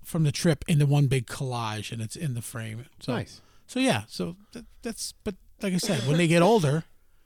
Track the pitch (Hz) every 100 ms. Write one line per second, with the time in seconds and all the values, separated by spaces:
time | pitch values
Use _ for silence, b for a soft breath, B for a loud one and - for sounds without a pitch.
0 | - 175 151 - 175 143 - 151 147 143
1 | 139 131 113 - 131 120 110 107 101 113
2 | 110 - 160 120 - 117 113 110 - -
3 | - 233 - - b b b 247 262 117
4 | 107 - 175 180 208 240 226 - 233 220
5 | - - 220 190 _ - 202 180 214 147
6 | 123 156 170 170 180 226 147 156 - -
7 | _ _